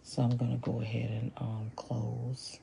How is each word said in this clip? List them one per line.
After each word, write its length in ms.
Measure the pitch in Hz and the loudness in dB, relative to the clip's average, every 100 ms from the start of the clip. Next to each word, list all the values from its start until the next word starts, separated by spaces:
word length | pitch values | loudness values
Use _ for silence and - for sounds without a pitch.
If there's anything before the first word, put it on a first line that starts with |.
So 200 | - - | -4 2
I'm 140 | 120 120 | 4 6
gonna 220 | 120 120 | 4 2
go 220 | - 120 | 0 0
ahead 300 | 113 117 117 | 0 0 0
and, 220 | 110 113 - | 0 -2 -2
um, 340 | 120 110 110 - | -2 -2 -4 -6
close. 800 | - 117 113 123 120 131 - - | -4 -2 0 -2 -2 -4 -8 -14